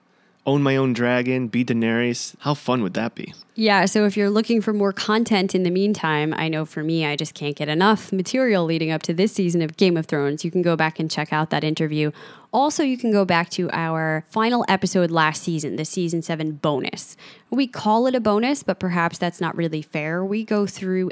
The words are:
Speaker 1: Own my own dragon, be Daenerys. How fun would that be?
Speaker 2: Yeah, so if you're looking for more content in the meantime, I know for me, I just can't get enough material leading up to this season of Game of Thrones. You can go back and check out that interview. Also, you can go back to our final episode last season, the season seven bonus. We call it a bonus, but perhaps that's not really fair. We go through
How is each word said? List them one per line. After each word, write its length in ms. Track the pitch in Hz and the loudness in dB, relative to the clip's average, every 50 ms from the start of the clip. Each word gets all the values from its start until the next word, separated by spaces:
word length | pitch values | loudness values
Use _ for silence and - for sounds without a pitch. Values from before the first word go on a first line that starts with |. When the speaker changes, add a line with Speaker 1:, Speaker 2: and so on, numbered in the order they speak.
| _ _ _ _ _ _ _ _ _ | _ _ _ _ _ _ _ _ _
Speaker 1:
Own 160 | 139 139 143 | 0 2 2
my 120 | 143 139 135 | 2 2 2
own 200 | 135 135 131 120 | 2 2 2 2
dragon, 540 | 113 120 120 123 123 123 127 131 131 127 110 | 2 2 2 2 2 2 0 0 -2 -2 -2
be 140 | 120 120 127 | -2 -2 0
Daenerys. 680 | 120 120 117 113 113 113 117 120 120 120 - - - - - | 0 0 0 2 2 2 2 0 0 -2 -4 -6 -10 -12 -6
How 140 | - 143 147 | -2 -2 -2
fun 280 | 143 - - 123 123 | -2 0 -2 0 0
would 120 | 107 90 90 | 0 -2 -2
that 200 | 110 113 117 - | -4 -6 -6 -6
be? 200 | - - - - - - _ _ | -10 -12 -14 -16 -20 -20 _ _
Speaker 2:
Yeah, 280 | - 220 214 202 190 175 | 0 2 2 4 4 2
so 220 | 196 - 214 208 | 2 2 2 2
if 100 | 202 196 | 2 2
you're 140 | 208 202 202 | 2 0 2
looking 320 | 208 220 220 - 233 226 | 2 0 0 2 0 0
for 100 | 190 220 | 0 0
more 180 | 214 208 202 196 | 0 0 0 0
content 600 | 190 - - - 208 226 233 - 226 190 185 190 - | -2 -2 -2 0 0 0 2 2 2 2 2 2 0
in 100 | 185 185 | 0 0
the 60 | 175 | 2
meantime, 640 | 175 190 196 208 208 - - 160 156 151 151 156 - | 2 2 2 2 0 0 0 0 0 2 0 0 -2
I 140 | - 160 160 | -2 -2 -2
know 160 | 160 156 156 | -2 -2 -4
for 180 | - - 160 | -4 -6 -4
me, 220 | 151 160 165 165 156 | -2 0 0 0 0
I 100 | 147 147 | 0 -2
just 200 | 147 156 - - | -4 -6 -8 -8
can't 200 | - 147 147 143 | -6 -6 -6 -4
get 140 | - 151 147 | -4 -4 -2
enough 420 | 151 165 190 214 220 - - - | 2 4 4 4 4 2 0 -4
material 540 | 196 185 175 - - 262 262 240 208 180 170 | -4 -4 -2 -2 0 0 2 2 2 2 2
leading 260 | 160 165 160 160 160 | 2 0 0 0 0
up 120 | 160 156 | -2 -2
to 100 | - - | -2 -2
this 200 | 165 165 202 214 | 0 2 2 2
season 280 | - - 185 175 175 170 | 2 0 0 2 2 2
of 160 | 160 151 160 | 0 0 0
Game 220 | - 196 185 170 160 | 2 2 4 4 2
of 80 | 160 | 0
Thrones. 360 | - 160 147 143 143 147 151 | -2 -2 0 0 0 -2 -2
You 80 | - 170 | -4 -2
can 120 | 165 185 | -2 0
go 140 | 175 175 165 | 2 2 2
back 220 | 160 160 156 160 - | 2 2 0 0 -2
and 120 | 160 160 | -4 -4
check 200 | - 151 151 - | -2 -4 -4 -2
out 200 | 160 151 156 - | 0 -2 0 0
that 120 | - 147 | -2 -2
interview. 480 | 151 156 156 - 160 151 151 151 151 151 - - - - - - - _ - | -2 -2 -2 -2 -2 -2 0 0 -2 -2 -4 -6 -14 -20 -20 -20 -12 _ 0
Also, 280 | 240 277 302 - - | 0 0 0 0 0
you 140 | 302 269 254 | 0 0 0
can 160 | 240 - 226 | -2 0 0
go 140 | 208 202 190 | 2 2 2
back 240 | 185 175 170 175 - | 4 2 2 0 0
to 180 | - - 175 170 | -4 -4 -2 -2
our 540 | - 165 165 160 160 160 160 156 156 156 - - | -2 -2 -2 -2 -2 0 0 0 -2 -2 -4 -4
final 340 | - 220 220 233 247 240 - | -2 0 2 2 2 0 2
episode 440 | - 190 190 - 180 - 190 175 165 | 2 0 0 0 0 2 2 0 2
last 320 | 165 165 156 156 156 - | 4 4 2 2 2 -2
season, 340 | - 175 165 151 143 131 92 | -4 -4 -4 -2 -4 -4 -4
the 80 | 143 156 | -6 -6
season 380 | - - 190 175 165 170 165 | -4 -4 -4 -2 -2 -2 -4
seven 300 | 156 - 165 156 156 156 | -4 -4 -4 -4 -4 -6
bonus. 680 | 151 143 - 156 147 127 - - - - - - - - - - - - _ _ | -6 -2 -2 0 0 0 -2 -4 -6 -8 -8 -10 -10 -12 -18 -20 -20 -20 _ _
We 160 | 240 254 277 | -2 -2 -2
call 400 | 247 - - - 214 214 233 247 | -2 -4 -2 0 2 2 4 4
it 80 | 262 254 | 2 0
a 60 | 254 | 2
bonus, 420 | 220 220 202 208 233 262 294 277 | 2 2 2 2 2 2 0 0
but 180 | - - 180 - | -2 -4 -4 -2
perhaps 380 | 185 180 175 175 165 170 - - | -2 0 2 2 2 2 0 -2
that's 240 | 180 175 170 - | -4 -4 -2 -2
not 120 | 170 160 - 165 | -4 -4 -2 -2
really 240 | 170 165 160 156 | -2 -2 -2 -4
fair. 420 | 151 - - 156 151 156 165 180 190 | -6 -6 -6 -4 -4 -2 -2 -2 -2
We 180 | 196 208 220 | -2 -2 -4
go 240 | 220 - 214 208 202 | -2 0 0 0 0
through 440 | 196 - - 190 185 185 185 185 180 | -2 -4 -6 -4 -2 0 0 0 -2